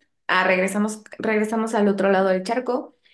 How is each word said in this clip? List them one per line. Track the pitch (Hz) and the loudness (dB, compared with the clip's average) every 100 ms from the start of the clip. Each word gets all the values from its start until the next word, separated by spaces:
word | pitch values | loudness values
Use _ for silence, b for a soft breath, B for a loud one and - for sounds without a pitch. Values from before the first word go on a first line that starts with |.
| _ _ - | _ _ -2
ah, | 180 185 | 0 2
regresamos, | 185 190 202 214 214 - - | 2 0 0 -4 -6 -14 -8
regresamos | 220 214 214 226 220 233 | -2 0 0 -2 -2 0
al | 208 | 2
otro | 196 196 | 2 2
lado | 190 190 | 4 2
del | 185 | 0
charco. | 185 240 247 247 294 _ b | -2 -4 -2 -4 -6 _ b